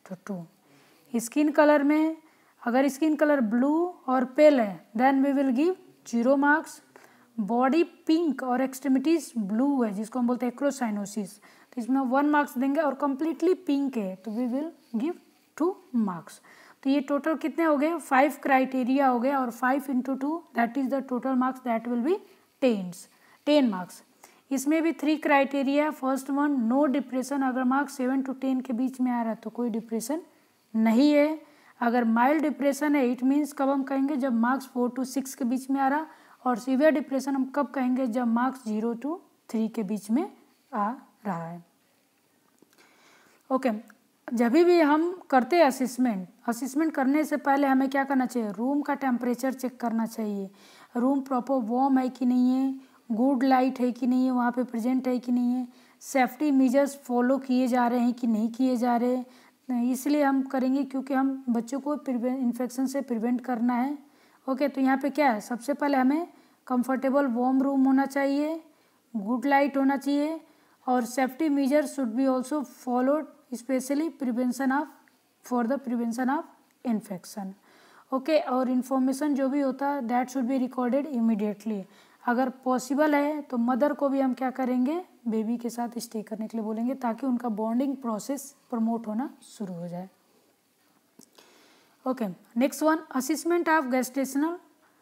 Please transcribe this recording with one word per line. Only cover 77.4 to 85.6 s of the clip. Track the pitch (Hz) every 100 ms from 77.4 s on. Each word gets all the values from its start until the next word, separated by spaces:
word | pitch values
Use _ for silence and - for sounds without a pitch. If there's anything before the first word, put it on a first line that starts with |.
| 190 196 _ _ - - _
ओके, | 262 262 311
और | 349 254 254
information | 254 - 269 262 269 302
जो | 269 262
भी | 285
होता | 269 262 277
है | 285
that | 226 240 247
should | 269 240
be | 269 254
recorded | 254 247 262 294
immediately। | 247 226 214 214 202 220 208 185 - _ _ -
अगर | 240 262
possible | 262 254 254 - 277 302
है | 294 285 302
तो | 285 247
mother | 233 254 294
को | 285 285
भी | 269
हम | 262
क्या | 240 262
करेंगे, | 254 254 254 254 339 370 _ 233
Baby | 220 220
के | 233